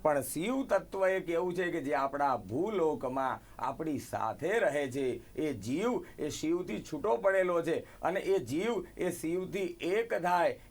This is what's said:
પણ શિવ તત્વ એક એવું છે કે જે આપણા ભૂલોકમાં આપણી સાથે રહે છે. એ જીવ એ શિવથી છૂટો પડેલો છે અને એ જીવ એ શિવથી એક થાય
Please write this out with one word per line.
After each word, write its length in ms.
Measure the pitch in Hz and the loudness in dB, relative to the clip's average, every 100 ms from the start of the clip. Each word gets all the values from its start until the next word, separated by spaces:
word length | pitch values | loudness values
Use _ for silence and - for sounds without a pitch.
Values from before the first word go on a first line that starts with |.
પણ 180 | 156 143 | 2 2
શિવ 460 | - 147 202 269 269 | 0 -2 -2 -2 2
તત્વ 400 | 196 - 196 190 | 0 0 0 2
એક 220 | 190 175 | 2 0
એવું 260 | 170 180 | 0 0
છે 160 | 175 175 | 0 -2
કે 100 | 160 | -2
જે 140 | 139 | 0
આપણા 420 | 143 139 143 143 120 | 0 0 2 2 2
ભૂલોકમાં 1300 | 95 123 202 202 156 143 131 135 131 104 - - | -2 -2 0 2 2 2 -2 -2 -2 -2 -8 -6
આપણી 360 | 120 131 160 127 | -6 -4 -4 -4
સાથે 600 | - 104 110 101 160 226 | -4 -4 -2 -2 0 2
રહે 320 | 175 143 139 | 2 2 0
છે. 440 | 135 131 117 - - | 0 -2 -2 -6 -4
એ 160 | 151 | -2
જીવ 520 | 113 104 151 233 214 - - | -2 -2 0 0 0 -4 -6
એ 100 | 147 | -6
શિવથી 560 | - 156 175 185 202 - | -4 0 0 -2 -6 -6
છૂટો 240 | 147 208 226 | -4 0 4
પડેલો 460 | 190 190 180 175 | 4 4 4 2
છે 160 | 165 143 - - | 2 0 -2 -4
અને 180 | 160 190 | -2 0
એ 180 | 170 190 | 2 2
જીવ 480 | 113 147 226 220 - - | 2 -2 0 -2 -4 -4
એ 140 | - | -2
શિવથી 560 | 175 160 180 185 185 185 | -2 -2 -2 -2 -4 -4
એક 560 | - 165 208 226 208 | -4 -2 0 0 0
થાય 380 | 175 180 156 - - | 2 4 4 0 -10